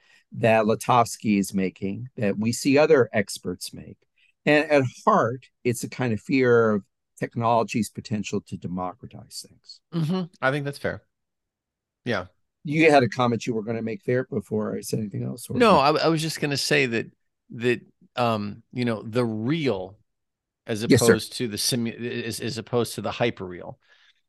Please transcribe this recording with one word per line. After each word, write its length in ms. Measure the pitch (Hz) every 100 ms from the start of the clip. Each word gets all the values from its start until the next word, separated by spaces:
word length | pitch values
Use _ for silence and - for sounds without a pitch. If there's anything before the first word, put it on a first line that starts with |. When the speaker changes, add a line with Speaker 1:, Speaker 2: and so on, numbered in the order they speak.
| _ _ _
Speaker 1:
that 320 | - 117 113
Litovsky 720 | 110 110 - 123 117 - 113 101
is 140 | 98
making, 560 | 98 95 - 98 101 127 -
that 220 | 104 95
we 140 | 110
see 260 | 120 147 139
other 300 | 156 151 117
experts 600 | 107 101 - - 90 -
make. 240 | - - - _ _ _ _ -
And 240 | 147 151
at 120 | 147 131 -
heart, 420 | - 208 120 127 - _
it's 220 | 123 113
a 60 | -
kind 220 | - 127
of 80 | 107
fear 520 | - 135 127 117 113
of 120 | 104 - _ _ -
technology's 720 | - - 113 117 113 127 104
potential 500 | - - 107 98 104 -
to 80 | 90
democratize 920 | 90 92 90 87 - - - - -
things. 340 | _ _ - _
Speaker 2:
Mm-hmm. 280 | 170 151 185 175 -
I 100 | 131
think 140 | 143
that's 140 | 143 139
fair. 240 | 95 92 _ _ _ _ _ _ _ _ _ _
Yeah. 220 | - 107 92 _ _ _
Speaker 1:
You 260 | - 151 160
had 120 | 147
a 60 | 120
comment 380 | - 123 113 -
you 80 |
were 80 | 113
gonna 200 | 104 113
make 220 | 113 110
there 200 | - 123
before 500 | 127 - - 107 107
I 60 | 107
said 200 | 104 -
anything 220 | 107 120
else? 260 | 123 131 -
Or 80 | -
Speaker 2:
No, 220 | 233 170
I, 120 | 139
I 180 | 156 151
was 140 | 165
just 180 | 160 -
gonna 160 | 151 135
say 300 | - 147 135
that, 200 | 113 - _ _ _ _
that, 300 | 127 120 120 - _ _ -
um, 460 | 120 110 104 101 _
you 120 | 131 120
know, 160 | 110
the 220 | 120 110
real 760 | 120 110 113 165 139 98 92 101 _ _ _ _ _ _ -
as 180 | 113 113
Speaker 1:
Yes, 100 | 127
sir. 140 | 120
Speaker 2:
opposed 220 | 110 -
to 120 | - 123
the 100 | 104
simu-, 680 | - 127 117 104 117 120
as, 160 | 117 107
as 180 | 117 110
opposed 380 | 104 120 117 -
to 40 |
the 120 | 104
hyperreal 640 | 101 120 113 92 87 87 - _ _ _ _